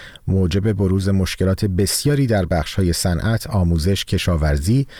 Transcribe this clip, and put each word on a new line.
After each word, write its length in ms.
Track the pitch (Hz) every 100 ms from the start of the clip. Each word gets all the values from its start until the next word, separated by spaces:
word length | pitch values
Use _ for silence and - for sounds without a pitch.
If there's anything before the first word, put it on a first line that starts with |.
| - - -
موجب 440 | 95 90 98 110
بروز 360 | 98 95 95 95
مشکلات 560 | 98 92 - 95 95
بسیاری 600 | 101 90 98 - 147 143 131
در 180 | 101
بخش‌های 480 | 87 85 - - 90
صنعت، 540 | 80 95 82 104 113 -
آموزش، 580 | 101 85 85 85 95
کشاورزی 840 | - 95 - 82 76 73 87 135 135